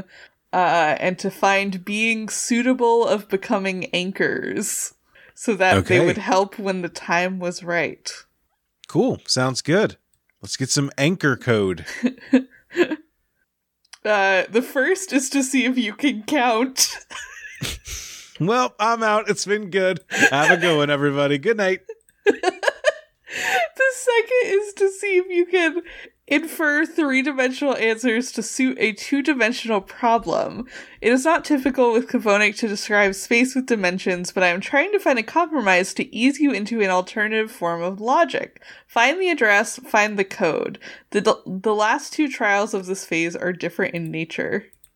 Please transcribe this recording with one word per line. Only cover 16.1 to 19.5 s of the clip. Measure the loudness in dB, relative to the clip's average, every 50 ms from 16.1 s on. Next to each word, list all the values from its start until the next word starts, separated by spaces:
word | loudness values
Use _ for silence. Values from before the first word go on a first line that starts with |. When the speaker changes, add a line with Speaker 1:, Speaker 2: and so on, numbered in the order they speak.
| -2 -2 -4
Speaker 1:
count. | -2 0 2 2 2 2 2 0 -2 0 -2 -2 -2 -2 -10 -16 -18 -18 -16 -16 -16 -18 -18 -18 -18 -12 -10
<laughs> | -8 -8 -8 -10 -12 -12 -12 -12 -12 -14 -18 -18 -20 -18 -6 -4
Speaker 2:
Well, | 0 0 2 2 0 -2 -2 -2
I'm | 0 0 0 0 2
out. | 2 2 2 0 0
It's | -2 -4 -2
been | -2